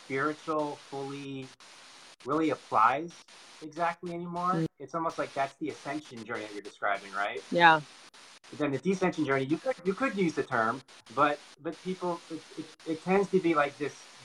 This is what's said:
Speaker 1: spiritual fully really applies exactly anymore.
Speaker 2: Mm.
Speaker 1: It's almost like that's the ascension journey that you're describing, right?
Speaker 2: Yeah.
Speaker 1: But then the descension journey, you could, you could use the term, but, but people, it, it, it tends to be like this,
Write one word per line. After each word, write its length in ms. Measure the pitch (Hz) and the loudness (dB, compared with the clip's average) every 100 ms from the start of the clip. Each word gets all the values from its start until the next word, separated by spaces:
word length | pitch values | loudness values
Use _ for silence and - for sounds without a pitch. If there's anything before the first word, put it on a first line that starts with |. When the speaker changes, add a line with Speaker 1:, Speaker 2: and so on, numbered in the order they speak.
Speaker 1:
spiritual 720 | - 135 151 151 160 156 147 143 - | -6 0 0 -2 -2 -2 -2 -4 -10
fully 580 | 139 139 139 139 135 131 - - - - - - - | -8 -8 -8 -8 -10 -10 -16 -20 -20 -20 -20 -20 -10
really 260 | 120 156 160 | -2 2 2
applies 600 | 127 - 120 117 139 175 - - - - - | 0 0 6 6 4 -2 -14 -20 -20 -20 -16
exactly 520 | 156 147 170 170 180 | -10 -2 -2 -2 -8
anymore. 380 | 170 175 175 175 | -8 -6 -4 0
Speaker 2:
Mm. 140 | 170 160 - | 0 0 -6
Speaker 1:
It's 140 | 135 | -8
almost 240 | 170 165 - | -4 -4 -4
like 160 | 143 | -4
that's 200 | 143 135 | -4 -4
the 140 | - 151 | -4 -8
ascension 560 | - - 151 - 117 | -8 -8 -8 -8 -12
journey 180 | 110 113 | -8 -8
that 120 | 107 | -8
you're 80 | 104 | -10
describing, 500 | 98 - 107 98 98 | -14 -4 -2 -2 -4
right? 280 | 98 104 123 - | -4 -4 -4 -2
Speaker 2:
Yeah. 300 | 175 170 156 147 - - - - - - | 6 8 8 2 -18 -20 -20 -20 -20 -14
Speaker 1:
But 120 | 123 | -4
then 100 | 143 | -2
the 80 | 135 | 0
descension 480 | 180 190 185 156 135 | 0 2 2 0 0
journey, 180 | 135 | 2
you 140 | 135 165 | 0 -2
could, 160 | 262 - | -2 -2
you 80 | 185 | -2
could 240 | 196 262 202 | 0 0 2
use 160 | 175 | 2
the 100 | 147 | 0
term, 380 | - 123 110 131 - - - | 0 2 2 0 -8 -20 -6
but, 240 | 117 147 147 - - | 2 2 2 -8 -12
but 180 | 151 - | -8 -6
people, 340 | 185 185 180 170 - | -6 -4 -2 -4 -6
it, 100 | 165 - - | -12 -12 -12
it, 80 | - - 160 | -14 -10 -6
it 180 | 156 | -4
tends 240 | 180 196 190 | 2 2 4
to 120 | 185 | 4
be 140 | 165 | 4
like 220 | 151 143 139 | 4 2 0
this, 180 | 139 - - - | -6 -8 -20 -18